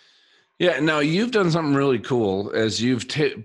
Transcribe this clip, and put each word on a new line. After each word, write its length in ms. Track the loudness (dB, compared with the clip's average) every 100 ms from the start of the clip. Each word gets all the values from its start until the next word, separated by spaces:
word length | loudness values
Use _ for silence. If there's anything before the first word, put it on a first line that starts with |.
| _ _ _ _ _ 0
Yeah. 200 | 0 2
Now 200 | 0 2
you've 320 | 0 0 0
done 200 | 0 2
something 240 | 2 0 2
really 240 | 2 0
cool 520 | 0 0 0 -2 -2 -2
as 260 | -2 0
you've 260 | -2 -2 -4
ta-, 300 | -2 -2 -2